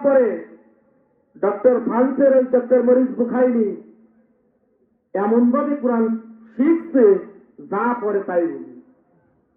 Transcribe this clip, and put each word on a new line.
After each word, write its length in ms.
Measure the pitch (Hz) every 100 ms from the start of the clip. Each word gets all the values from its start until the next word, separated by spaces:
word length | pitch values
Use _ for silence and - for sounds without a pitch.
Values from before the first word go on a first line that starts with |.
পরে 420 | 277 269 226 165 - - _ _ _ _ _ _ _ -
ডক্টর 380 | 196 208 254 240 190
ফ্রান্সের 520 | 220 269 269 277 262
ওই 60 |
ডক্টর 400 | 254 247 233 254
মরিস 340 | 240 254 254 -
বুখাইনি 580 | 233 247 254 233 202 - - _ _ _ _ _ _ _ _ _ _ _ _
এমনভাবে 600 | 190 214 233 240 285 285 285
কোরআন 420 | 240 233 226 226 - - - -
শিখছে, 580 | 294 330 - 269 214 185 - - _ -
যা 360 | 147 202 240 240
পড়ে 220 | 208 202 190
তাই 220 | 175 165
বুঝে। 260 | 135 - - - _ _ _ _ _ _